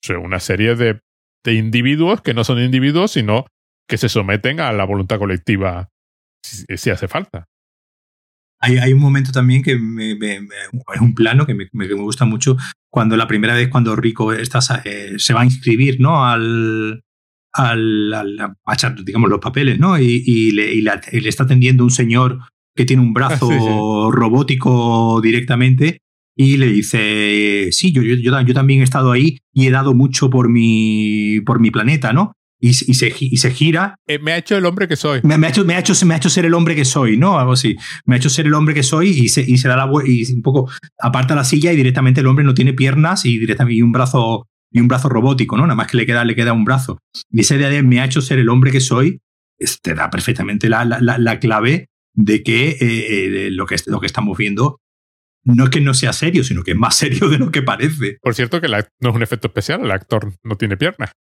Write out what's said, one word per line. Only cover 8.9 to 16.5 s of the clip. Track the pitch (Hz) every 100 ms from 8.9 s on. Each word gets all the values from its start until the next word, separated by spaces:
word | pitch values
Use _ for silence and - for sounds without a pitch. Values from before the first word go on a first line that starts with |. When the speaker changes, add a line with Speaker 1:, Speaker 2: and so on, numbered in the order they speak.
Speaker 2:
un | 135
momento | 143 139 131
también | 131 123 127
que | 135 123
me, | 113 113 110
me, | 107 107 98
me, | 101 101 98 123 -
es | -
un | 120
plano | - 110 127 147
que |
me, | 101 95
me, | 117 95
que |
me | 101
gusta | 104 - 113
mucho, | 107 - 131 - - _
cuando | - 110 113
la | 113
primera | 110 110
vez | 120 123
cuando | 127 113 110
Rico | 113 110 110
está, | 110 117 123 117 123
eh, | 104 101 101 98
se | -
va | 113
a | 123
inscribir, | 127 - 113 135 127
¿no? | 135 165 123
al, | 117 113